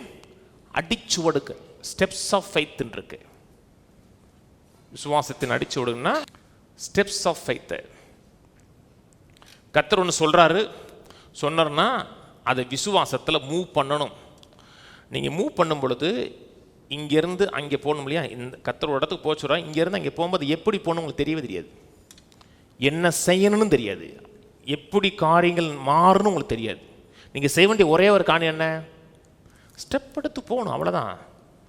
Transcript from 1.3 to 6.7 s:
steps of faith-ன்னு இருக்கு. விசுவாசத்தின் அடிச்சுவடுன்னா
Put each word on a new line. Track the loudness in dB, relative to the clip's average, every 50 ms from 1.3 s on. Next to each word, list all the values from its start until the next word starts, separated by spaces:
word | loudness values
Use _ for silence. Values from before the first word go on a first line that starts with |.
| 2 0 -2 -6 -10 -14 -18 -20 -20 -18 -16 -12 -4 -2
steps | -2 -2 -2 -4 -4 -2
of | 0 -2 -2 -2 -2
faith-ன்னு | -2 -2 -2 -4 -8 -8 -8
இருக்கு. | -10 -12 -14 -14 -18 -20 -20 -20 -20 _ _ _ _ _ _ _ _ _ _ _ _ _ _ _ _ _ _ _ _ _ _ _ _ _ _ _ _ _ _ _ -18
விசுவாசத்தின் | -12 -6 -2 0 0 0 -2 -4 -6 -2 -2 0 -2
அடிச்சுவடுன்னா | -2 -2 -4 -2 -2 -2 -2 -2 -2 -2 0 -2 -4 -6 -14 -20 _ _ _ _ _ _